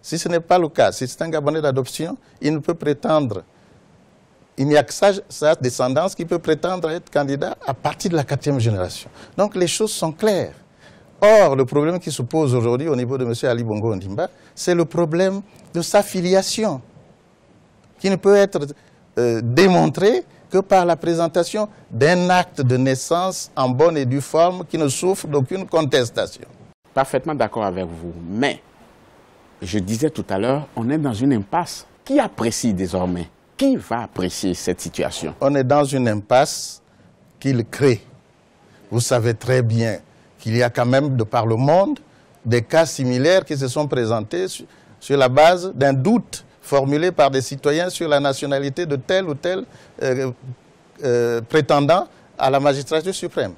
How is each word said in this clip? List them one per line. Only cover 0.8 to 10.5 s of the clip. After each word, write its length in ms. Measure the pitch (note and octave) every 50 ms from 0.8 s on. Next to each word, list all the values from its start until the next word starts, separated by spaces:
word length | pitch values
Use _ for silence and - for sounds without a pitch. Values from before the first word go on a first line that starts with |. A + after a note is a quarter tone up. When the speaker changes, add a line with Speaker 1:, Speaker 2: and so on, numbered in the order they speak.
| B2 G2
Speaker 1:
si 160 | F#2 - C3 B2+
c'est 140 | - -
un 80 | E3 E3
Gabonais 320 | D#3+ D3+ C#3+ C#3+ D#3 D#3+
d'adoption, 560 | D3+ C#3+ B2+ C3+ B2 - - - D#3 E3+ C4+ - _ _ _ _
il 100 | - D3
ne 60 | D#3 D3+
peut 160 | D3 - E3+
prétendre, 680 | E3 - D3 C#3+ C#3+ - - D#3 D3+ C#3+ A#2+ - F#2 - _ _ _ _ _ _ _ _ _ _ _ _ _ _ _ _ _ _ _ _ _ _ -
il 80 | C3+
n'y 100 | D3 D3
a 60 | D3
que 100 | C#3+ -
sa, 200 | - - G3+ G3+ F#3+ G3 - _
sa 240 | - - D3+ D3+ D#3+
descendance 600 | - C3 - - - C3 B2+ C3 D3 F3 F#3+ -
qui 120 | - E3+
peut 120 | E3 F3 E3+
prétendre 520 | - - D#3 D3 - F3 F#3 F3+ E3 D#3+
être 200 | D#3+ F3 - -
candidat 460 | - D3 C#3+ C#3 C#3 C#3 E3 F#3 - _ -
à 60 | -
partir 380 | C3+ - - D3 - - - G3+
de 60 | E3+
la 80 | D#3 C3
quatrième 360 | - D3 C3 - D3 C#3 C3
génération. 480 | A2+ A#2 G#2 F#2+ F2+ E2 - - - - - - - - -
Donc 200 | - G3 G#3 -
les 120 | F#3 F3+
choses 260 | E3+ - - A3 G#3
sont 200 | - - F#3 D#3+
claires. 420 | D3+ - G#3+ A3 G3+ E3+ A#2+ D2+